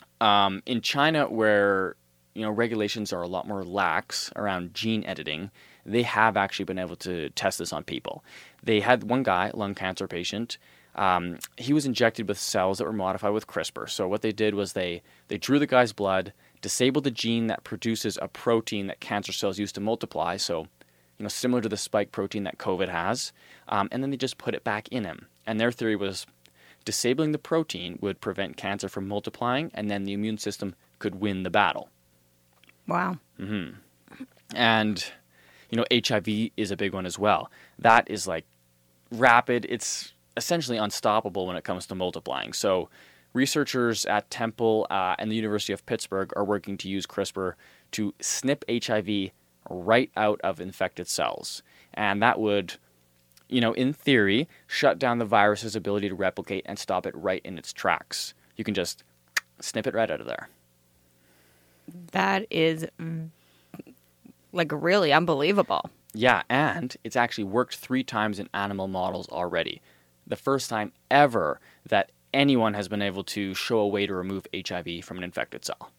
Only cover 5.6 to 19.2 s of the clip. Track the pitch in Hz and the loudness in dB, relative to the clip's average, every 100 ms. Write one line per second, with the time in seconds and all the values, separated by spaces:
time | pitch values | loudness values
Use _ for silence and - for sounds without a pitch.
5.6 | - - - 117 117 104 113 101 98 - | -20 -20 -4 0 2 4 4 4 0 -2
6.6 | 92 92 90 85 92 87 73 - 95 - | -6 -6 -6 -8 -6 -4 -6 -2 -2 -2
7.6 | 87 78 - 67 - - - - - _ | -6 -8 -8 -8 -8 -12 -14 -20 -20 _
8.6 | - 107 107 123 104 127 120 90 98 - | 0 2 4 4 2 0 2 2 0 -2
9.6 | 101 98 92 92 95 87 90 101 117 - | -6 -4 -4 -4 -6 -6 -6 -6 -6 -10
10.6 | _ - _ - 95 90 87 85 - - | _ -20 _ 0 2 2 0 -8 -12 -6
11.6 | 117 151 139 117 117 - 101 101 - 104 | 0 2 2 2 2 2 -4 -4 -2 2
12.6 | 92 98 87 107 95 92 104 107 - - | 2 0 -2 -2 -2 0 0 0 -2 -4
13.6 | - - - - 92 104 110 107 107 101 | -6 -6 -8 -4 -2 -2 -2 0 0 0
14.6 | 95 98 87 87 - _ - 98 - 143 | -2 -4 -4 -6 -12 _ -10 -6 2 2
15.6 | 147 127 120 107 98 95 95 - _ _ | 4 6 4 2 0 0 -2 -8 _ _
16.6 | 104 - 127 143 139 123 117 117 113 - | -6 2 2 4 0 -2 0 0 0 -2
17.6 | - 104 117 113 110 - 98 - 123 113 | -6 -6 -2 -2 -2 -4 -8 -4 2 2
18.6 | 113 107 98 - - 104 | 2 -6 -6 -8 -4 -4